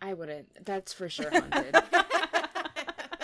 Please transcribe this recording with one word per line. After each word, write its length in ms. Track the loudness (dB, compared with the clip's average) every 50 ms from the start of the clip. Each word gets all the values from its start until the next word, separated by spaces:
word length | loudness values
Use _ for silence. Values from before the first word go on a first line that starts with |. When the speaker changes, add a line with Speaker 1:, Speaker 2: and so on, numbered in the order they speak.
Speaker 1:
I 120 | -8 -6 -6
wouldn't. 500 | -6 -6 -6 -8 -10 -10 -14 _ -14 -8
That's 280 | -6 -4 -4 -4 -6 -8
for 140 | -8 -8 -6
sure 220 | -4 -4 -2 2
haunted. 460 | 2 2 2 2 0 -2 2 4 4 4
Speaker 2:
<laughs> 40 | 6 6 4 4 4 4 2 0 0 0 0 -2 -2 -2 -4 -6 -8 -6 -8 -8 -8 -8 -8 -10 -12 -12 -12 -12